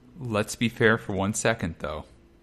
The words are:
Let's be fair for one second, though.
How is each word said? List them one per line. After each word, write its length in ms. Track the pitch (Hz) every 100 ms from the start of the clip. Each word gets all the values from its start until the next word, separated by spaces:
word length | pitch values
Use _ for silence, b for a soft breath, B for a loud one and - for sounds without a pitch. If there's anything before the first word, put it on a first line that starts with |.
| - -
Let's 360 | 123 104 107
be 140 | - 117
fair 280 | - 110 113
for 160 | -
one 220 | 95 98
second, 400 | 110 117 110 87 -
though. 240 | 73 76 - - - _